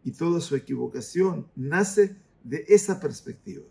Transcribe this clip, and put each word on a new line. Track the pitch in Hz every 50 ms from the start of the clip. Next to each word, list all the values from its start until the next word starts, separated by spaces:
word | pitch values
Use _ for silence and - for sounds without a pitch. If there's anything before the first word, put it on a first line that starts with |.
| _
Y | 135
toda | - - 160 170 175 170
su | 165 - 143
equivocación | 131 - - 139 123 - - - 131 113 - - 170 190 190 175 147 - - _
nace | - 127 139 156 185 202 196 - 208 202 196 196 - _ _ _ _ _
de | 120 127 - - -
esa | 208 202 - - 185 -
perspectiva. | - 143 120 - - - 131 _ _ 202 180 - - -